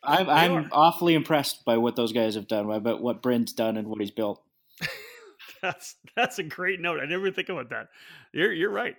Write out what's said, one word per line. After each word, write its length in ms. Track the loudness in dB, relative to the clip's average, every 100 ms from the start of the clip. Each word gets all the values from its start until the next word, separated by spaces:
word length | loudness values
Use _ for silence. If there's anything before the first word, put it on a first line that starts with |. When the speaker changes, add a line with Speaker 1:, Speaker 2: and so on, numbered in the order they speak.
Speaker 1:
I'm, 220 | 2 2 6
Speaker 2:
They 60 |
Speaker 1:
I'm 200 | 6 6
Speaker 2:
are. 160 | 2 0
Speaker 1:
awfully 440 | 6 6 6 2
impressed 500 | 2 4 0 0 -4
by 140 | 0 2
what 180 | 2 0
those 160 | 0
guys 240 | 2 0 -2
have 100 | -4
done, 220 | -4 -2
by, 100 | -2
by 140 | -2
what 300 | -2 -4 -2
Bryn's 300 | 0 0 0
done 220 | -2 -2 -2
and 100 | -6
what 120 | -6
he's 100 | -6
built. 280 | -4 -4 -6 _ _ _ -12
Speaker 2:
<laughs> 80 | -10 -10 -16 -20 -20 -20 -20 -8
That's, 360 | -8 -8 -12 -20 -8
that's 240 | -2 -2 -4
a 60 |
great 340 | -10 -6 -4 -4
note. 200 | -4 -4
I 60 | -4
never 260 | -4 -4
think 160 | -4 -6
about 220 | -8 -8
that. 180 | -10 -12 -18 -20 -20 _
You're, 200 | -2 0
you're 180 | 0 -2
right. 240 | -2 -6